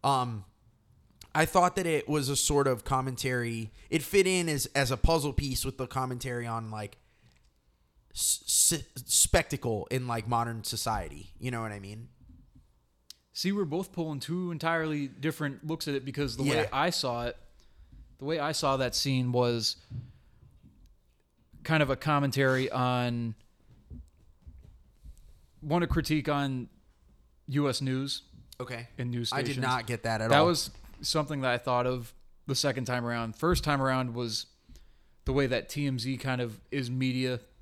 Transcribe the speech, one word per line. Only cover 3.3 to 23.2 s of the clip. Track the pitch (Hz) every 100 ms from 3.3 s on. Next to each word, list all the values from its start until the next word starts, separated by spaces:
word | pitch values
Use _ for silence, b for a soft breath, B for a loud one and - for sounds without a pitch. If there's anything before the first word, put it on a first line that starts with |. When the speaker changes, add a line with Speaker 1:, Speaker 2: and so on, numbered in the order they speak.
| 127 117 113 110 b b
Speaker 1:
It | 127
fit | 135 196 185
in | 185 170
as, | 147 -
as | 139 131
a | 123
puzzle | - 165 147
piece | 127 143 127
with | 135 -
the | 127
commentary | 135 131 123 131 120 117
on, | 113 110
like, | 107 104 - b b b b _ _ _ _ _ _ _
s-, | - - - - - -
s-, | 160 - -
spectacle | - - - 175 - 143 120 107 -
in, | 127 127
like, | 117 107
modern | 117 117 113
society. | 107 110 - 107 82 73 - -
You | 127
know | 120
what | 113
I | 104
mean? | 98 110 120 - - - - - _ _ _ _ _ - _
Speaker 2:
See, | - 185
we're | 202 175
both | 156 185
pulling | - 160 147
two | 131 175 180
entirely | 165 165 165 160 151 139
different | - 151 156 147 135 156
looks | 160 -
at |
it | 139 131
because | 139 143 113
the |
way | 139 156
Speaker 1:
Yeah. | 156
Speaker 2:
I | 131 165
saw | 170 131 120 120
it, | - - - b b b b - -
the |
way | 139 160
I | 147
saw | 151 147 135
that | 127
scene | - - 131 123
was | 120 120 120 110 - B B B B B B - - - _ - _ _ _ _ _ _ -
kind | - 160
of | 139
a | 135
commentary | 156 147 139 131 135 131 131
on | 127 127 123 123 120